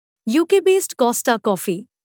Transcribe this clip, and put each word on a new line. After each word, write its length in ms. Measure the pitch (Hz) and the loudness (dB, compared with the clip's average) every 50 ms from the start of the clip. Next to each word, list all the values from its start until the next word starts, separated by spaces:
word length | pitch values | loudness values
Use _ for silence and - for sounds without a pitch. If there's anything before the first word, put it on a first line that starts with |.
| _ _ _ _ _ | _ _ _ _ _
U 180 | 220 220 311 339 | -2 0 0 2
K-based 540 | - 392 392 330 381 370 392 - - - - | 2 2 2 4 4 2 2 0 -4 -4 -2
Costa 400 | 254 240 233 - - 269 233 220 | 0 0 0 0 -2 -2 -2 0
Coffee, 480 | - 214 196 175 - - 170 185 240 - _ _ _ | 0 -2 -2 -2 -2 -4 -6 -6 -8 -12 _ _ _